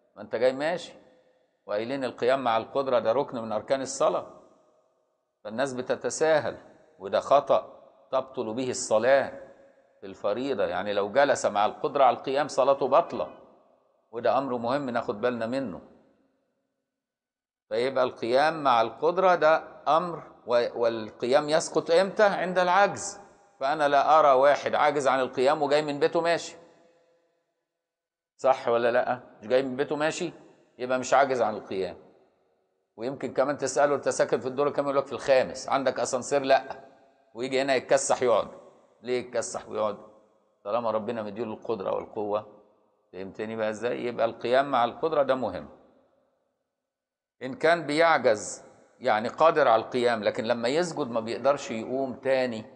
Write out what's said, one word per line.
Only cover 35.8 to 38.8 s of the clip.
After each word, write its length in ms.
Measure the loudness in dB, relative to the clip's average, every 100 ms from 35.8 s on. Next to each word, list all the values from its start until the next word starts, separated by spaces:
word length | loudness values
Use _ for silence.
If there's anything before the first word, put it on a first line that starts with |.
| 0 -2
أسانسير؟" 420 | -4 -4 -2 -2
"لأ." 380 | 4 2 2 -10 -16 -20 _ _ _
ويجي 280 | -10 -4 -2
هنا 120 | 2
يتكسح 480 | 0 2 0 2 0
يقعد. 260 | 2 2 0 -8 -20 _